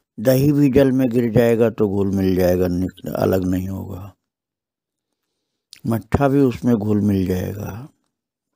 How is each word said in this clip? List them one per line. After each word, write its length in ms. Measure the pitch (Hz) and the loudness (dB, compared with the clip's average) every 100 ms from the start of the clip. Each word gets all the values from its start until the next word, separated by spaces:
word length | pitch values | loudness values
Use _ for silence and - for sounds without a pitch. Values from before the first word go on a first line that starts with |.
| _ - | _ -4
दही 320 | 113 131 143 | 0 2 4
भी 180 | 143 143 | 4 4
जल 220 | 139 135 | 4 2
में 180 | 131 131 | 2 0
गिर 220 | 120 120 | 0 0
जाएगा 380 | 110 117 113 117 | 2 2 2 0
तो 180 | - 107 | 0 -2
घुल 220 | 98 98 | 0 -2
मिल 260 | 98 95 92 | 0 0 2
जाएगा, 300 | 90 90 92 | 2 2 0
निक-, 480 | 90 92 - - - | -2 -6 -8 -10 -4
अलग 280 | 101 95 | -2 0
नहीं 240 | 92 90 95 | -2 -4 -6
होगा। 480 | 95 95 92 98 _ _ _ _ _ _ _ _ _ _ _ _ _ _ _ _ - - | -10 -12 -14 -18 _ _ _ _ _ _ _ _ _ _ _ _ _ _ _ _ -12 -4
मट्ठा 420 | 113 - - 139 | -4 -2 0 2
भी 120 | 139 | 2
उसमें 360 | 135 117 123 113 | 2 0 0 0
घुल 240 | 104 104 | 0 0
मिल 260 | 101 95 92 | 2 0 0
जाएगा, 600 | 92 95 101 90 101 147 _ _ _ _ _ _ | -2 -4 -8 -12 -12 -16 _ _ _ _ _ _